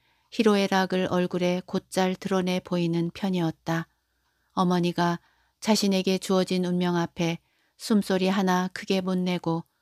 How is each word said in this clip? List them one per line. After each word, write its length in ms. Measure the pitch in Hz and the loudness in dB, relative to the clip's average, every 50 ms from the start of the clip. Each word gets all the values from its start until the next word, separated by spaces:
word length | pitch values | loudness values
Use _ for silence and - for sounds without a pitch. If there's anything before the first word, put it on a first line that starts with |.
| _ _ _ _ _ _ | _ _ _ _ _ _
희로애락을 760 | - - 220 220 208 202 196 190 196 190 190 185 185 185 185 - | 0 2 4 4 4 4 4 2 2 2 2 2 0 0 0 0
얼굴에 520 | - 180 180 180 - 175 180 180 180 180 180 | 0 0 0 0 -2 -2 0 0 0 -2 -4
곧잘 480 | - - 190 - _ - 190 185 185 185 | -6 -6 -6 -6 _ -2 0 0 0 -2
드러내 460 | - - - 196 190 180 180 180 185 | -4 -4 -2 -2 0 0 0 -2 -4
보이는 500 | - - 180 175 170 170 165 170 170 170 - | -4 -4 -2 0 0 0 0 0 -2 -4 -4
편이었다. 760 | - - 196 185 180 170 160 156 _ - - 165 165 160 - _ _ _ _ _ _ _ _ _ _ _ _ - | -4 -4 -2 0 0 0 -2 -4 _ -6 -4 -4 -4 -6 -8 _ _ _ _ _ _ _ _ _ _ _ _ -2
어머니가 680 | 185 185 180 180 175 170 175 170 - 175 170 170 170 _ _ _ _ _ _ _ _ | 0 0 2 2 2 0 0 0 0 0 0 -2 -4 _ _ _ _ _ _ _ _
자신에게 600 | - 220 214 208 - 196 190 185 180 190 190 185 | 0 0 0 2 2 0 0 0 0 0 -2 -2
주어진 460 | - - 196 185 185 - 185 185 185 | 0 0 0 0 2 0 0 -2 0
운명 320 | 175 180 175 180 180 175 | 0 0 0 0 0 0
앞에 440 | 170 170 - - - 170 165 170 - _ _ _ _ _ _ _ | 0 -2 -2 -4 -2 -2 -2 -2 -4 _ _ _ _ _ _ _
숨소리 520 | - - - 226 208 190 - 190 185 185 185 | -10 -2 0 2 2 2 2 0 0 2 2
하나 400 | 190 208 190 185 180 180 185 185 - | 2 2 2 2 2 2 0 -2 -6
크게 280 | - - - 190 190 | -8 -4 -2 -2 -2
못 180 | 185 185 185 185 | 0 -2 -2 -2
내고 460 | 180 180 180 175 - 170 165 165 - _ _ _ | 0 -2 -2 -2 -2 -2 -2 -2 -4 _ _ _